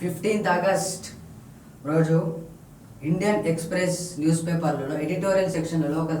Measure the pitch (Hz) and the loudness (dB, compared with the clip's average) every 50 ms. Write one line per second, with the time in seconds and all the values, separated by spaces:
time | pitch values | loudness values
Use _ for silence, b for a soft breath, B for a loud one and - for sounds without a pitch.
0 | 180 175 - - - 214 214 - - 185 180 180 196 196 190 170 - - - - | -6 -6 -4 -2 0 0 0 2 2 2 2 2 4 2 2 2 0 -2 -6 -8
1 | - - - - - - - - - - - - - - - - - 143 156 165 | -10 -14 -16 -16 -18 -18 -18 -18 -18 -20 -20 -20 -20 -20 -20 -10 -4 0 2 2
2 | 160 156 160 165 165 - - - - - - - - - - - - - - - | 4 4 4 2 2 0 -4 -6 -10 -14 -16 -20 -20 -20 -20 -20 -20 -20 -16 -6
3 | 135 151 175 185 202 208 208 - - 170 160 160 - - 185 180 185 170 165 - | -2 0 0 2 2 2 2 2 2 0 0 0 -2 -2 -2 0 2 0 0 -2
4 | - - - 147 151 160 165 - 165 170 170 160 160 151 127 135 135 139 151 147 | -4 -6 -6 0 2 2 2 2 2 0 0 0 2 0 0 0 -2 -4 -4 -2
5 | 151 156 180 170 180 196 190 190 185 175 165 165 160 - 170 160 151 143 147 160 | -2 -2 -2 0 2 2 2 4 2 2 0 -2 -2 0 0 0 0 0 0 0
6 | 165 160 160 147 | 0 0 -2 -2